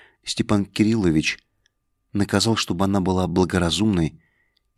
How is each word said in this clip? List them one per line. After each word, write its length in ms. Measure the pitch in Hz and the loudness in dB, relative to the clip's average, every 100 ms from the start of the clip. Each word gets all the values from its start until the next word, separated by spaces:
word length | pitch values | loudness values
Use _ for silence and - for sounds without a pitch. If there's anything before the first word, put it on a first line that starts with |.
| - _ | -20 _
Степан 400 | - - 110 104 | -10 -6 0 0
Кириллович 720 | 92 - 107 113 90 78 - - _ _ _ _ _ _ _ | -2 0 0 2 2 2 0 -6 _ _ _ _ _ _ _
наказал, 440 | 104 98 101 110 107 | -4 0 0 0 -2
чтобы 300 | - 87 98 | -2 -2 0
она 140 | 98 | 0
была 280 | 92 92 87 | 0 0 0
благоразумной 920 | 87 85 92 85 80 110 90 78 - _ _ _ _ _ | 0 2 2 0 0 0 2 0 -4 _ _ _ _ _